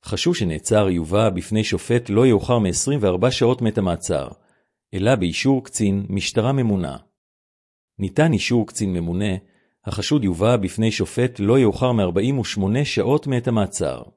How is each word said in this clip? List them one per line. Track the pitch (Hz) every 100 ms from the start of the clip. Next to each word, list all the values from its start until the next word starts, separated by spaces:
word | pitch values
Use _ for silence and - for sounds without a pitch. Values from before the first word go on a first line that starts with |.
| -
חשוד | 107 170 175
שנעצר | 95 76 - 107 98
יובא | 87 80 101 110
בפני | 90 - 107
שופט | 107 92 - 120 120
לא | 104 131
יאוחר | 104 - 120
מעשרים | 98 87 - 143
וארבע | 104 90 120
שעות | 127 120 123
מעת | 113 110
המעצר, | 95 82 - 80 64 - _ _ _ _ _
אלא | 92 101 131
באישור | 90 82 135 135
קצין | 131 - 104 98 98
משטרה | 98 - - 113
ממונה. | 139 117 98 82 65 _ _ _ _ _ _ _ _ _ -
ניתן | 98 - 160
אישור | 110 - 123 107
קצין | - 101
ממונה, | 90 85 87 104 92 _ _ _ _ -
החשוד | 104 101 151
יובא | 104 85 107 123
בפני | 92 - 113
שופט | 107 90 - 123 120
לא | 101 131
יאוחר | 117 98 127
מארבעים | 120 92 87 117 135
ושמונה | 107 - 98 117 143
שעות | - 101 151 143
מעת | 127 120
המעצר. | 113 95 - 80 62 58